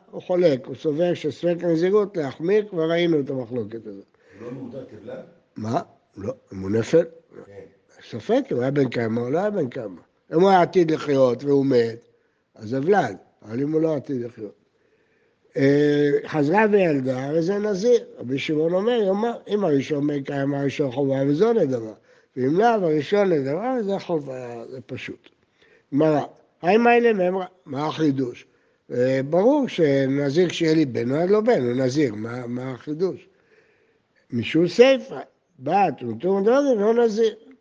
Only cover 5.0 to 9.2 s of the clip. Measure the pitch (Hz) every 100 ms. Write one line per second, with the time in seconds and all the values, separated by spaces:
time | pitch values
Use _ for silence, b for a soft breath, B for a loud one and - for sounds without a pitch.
5 | 110 131 - _ _ - 110 143 - _
6 | _ - 101 - - 95 95 110 110 160
7 | - - _ - 98 101 - _ _ _
8 | - 117 - 247 269 127 127 143 131 123
9 | 113 117